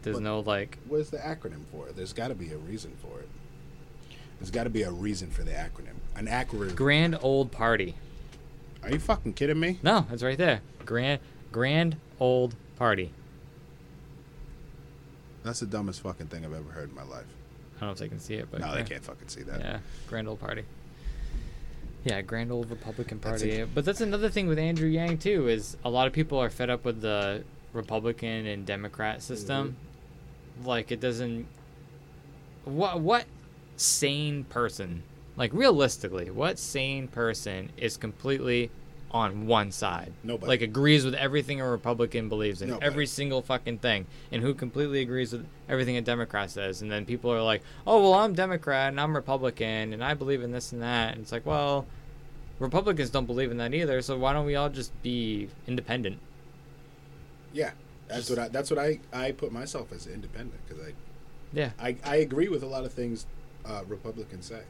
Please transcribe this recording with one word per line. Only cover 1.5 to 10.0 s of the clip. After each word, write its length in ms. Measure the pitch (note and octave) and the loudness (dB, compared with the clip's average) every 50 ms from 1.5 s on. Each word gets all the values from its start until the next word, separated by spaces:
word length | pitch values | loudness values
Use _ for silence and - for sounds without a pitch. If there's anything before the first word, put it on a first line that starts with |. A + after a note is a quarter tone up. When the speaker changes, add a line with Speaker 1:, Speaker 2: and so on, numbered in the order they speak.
| D#2 D2+ D2+ D2 | -10 -10 -12 -12
Speaker 2:
for 160 | - D#2 C#2+ C2+ | -12 -12 -12 -10
it? 80 | D#2+ | -8
There's 180 | F#2 F#2 F#2 - | -8 -8 -6 -4
gotta 220 | - A#2 B2+ C3 | -4 -4 -4 -4
be 160 | F#2 F2 D#2+ | -4 -6 -8
a 60 | D#2 D2+ | -8 -8
reason 380 | D#2 E2 G#2 A2 - D#2 - - | -8 -8 -8 -8 -8 -10 -12 -12
for 180 | - - - - | -12 -12 -12 -12
it. 100 | D2 - - - - - - - - - - - - - - - - - - - - - - - | -12 -12 -14 -14 -14 -14 -16 -16 -16 -16 -16 -16 -16 -16 -16 -16 -16 -16 -16 -16 -16 -16 -14 -10
There's 100 | F#2+ F2+ | -8 -4
gotta 180 | G2+ A#2+ A#2 A#2+ | -2 -2 0 0
be 120 | A2 A2 G#2 | 2 0 0
a 80 | F2+ | 0
reason 380 | F2 F2 F#2+ G#2+ G#2 F2+ F#2 E2+ | -2 -2 -2 -2 -2 -2 -4 -2
for 140 | - - - | -2 0 0
the 80 | E2 | 0
acronym. 440 | D#2+ D#2 E2 D#2+ - - - - - - - - - | 0 0 -2 -4 -6 -8 -10 -10 -8 -6 -4 -4 -4
An 100 | - G#2+ A2 | -4 -2 -2
acronym. 480 | A2+ B2 B2+ - - G#2+ G2+ G2 F2+ | 0 0 0 -2 -2 -2 -2 -2 0
Speaker 1:
Grand 420 | - C3+ C#3 C#3+ D3+ E3 E3+ D#3+ D#3+ | 2 6 6 8 8 6 6 4 2
Old 300 | - C3 C3+ C3+ C#3 B2 | 2 4 4 4 4 2
Party. 440 | - - A2+ A#2 A#2 G#2+ F#2+ F2 D#2+ - - - - - - - - - - - - - - - - - - | 0 2 4 4 6 4 4 0 -4 -10 -12 -12 -12 -12 -14 -14 -14 -16 -16 -16 -16 -16 -16 -16 -16 -12 -4
Speaker 2:
Are 60 | G#2 | -2
you 80 | C3+ D#3 | 0 0
fucking 340 | - - A3+ - - A#2+ G2+ | 4 2 2 2 2 -4 -2
kidding 260 | - C#3 C#3+ D3+ D#3+ | 0 2 2 4 4
me? 180 | D#3+ F3 F#3 F3+ - | 2 2 0 2 4
Speaker 1:
No, 240 | D#3+ G#3 - | 6 6 6